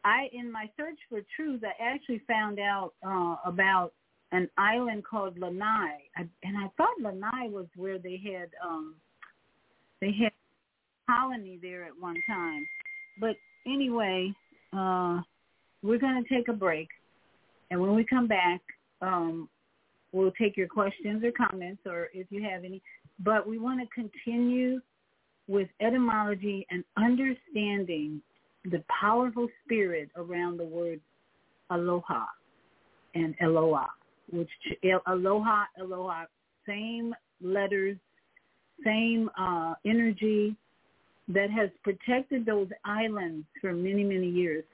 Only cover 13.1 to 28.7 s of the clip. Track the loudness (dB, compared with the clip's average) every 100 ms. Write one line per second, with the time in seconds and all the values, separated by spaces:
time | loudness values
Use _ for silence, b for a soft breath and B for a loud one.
13.1 | -4 -4 -4 _ _ -4 0 0 2 2
14.1 | 0 -2 -6 _ _ _ -2 2 2 2
15.1 | 0 -4 _ _ _ _ _ 0 2 2
16.1 | 0 2 0 0 0 0 0 -4 -16 _
17.1 | _ _ _ _ _ _ 0 4 4 4
18.1 | 4 4 4 4 2 -6 -20 _ _ 0
19.1 | 2 0 -2 -8 _ _ _ _ _ _
20.1 | 2 2 4 0 2 -2 2 0 0 -4
21.1 | 0 -2 2 0 0 -8 -8 -8 -6 -6
22.1 | -8 -10 -6 -6 -6 -8 -14 B B -20
23.1 | -2 2 2 2 -4 -2 -2 -4 -8 -10
24.1 | -8 -2 2 4 4 2 0 _ _ _
25.1 | _ _ _ 0 0 0 _ 2 4 4
26.1 | 2 0 0 -2 -4 -4 -6 -4 2 4
27.1 | 4 2 -2 -6 -2 0 0 -2 -2 -4
28.1 | -6 _ _ _ _ -4